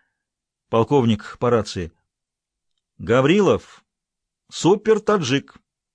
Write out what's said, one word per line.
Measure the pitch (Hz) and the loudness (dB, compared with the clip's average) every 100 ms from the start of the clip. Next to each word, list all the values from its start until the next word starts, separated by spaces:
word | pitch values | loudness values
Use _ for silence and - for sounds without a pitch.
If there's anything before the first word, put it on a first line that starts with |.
| _ _ _ _ _ _ _ | _ _ _ _ _ _ _
Полковник | 113 113 143 117 107 - - | -2 2 2 2 0 -6 -6
по | 123 | -2
рации: | 117 - 98 82 - _ _ _ _ _ _ _ _ _ - | -2 -2 -8 -12 -14 _ _ _ _ _ _ _ _ _ -12
«Гаврилов, | 101 120 135 202 180 101 - - _ _ _ _ _ _ _ | -2 0 2 2 2 0 -4 -20 _ _ _ _ _ _ _
супер-таджик». | - 156 214 226 214 214 208 131 135 - - _ _ _ | -4 0 2 2 0 0 -2 -2 -4 -6 -18 _ _ _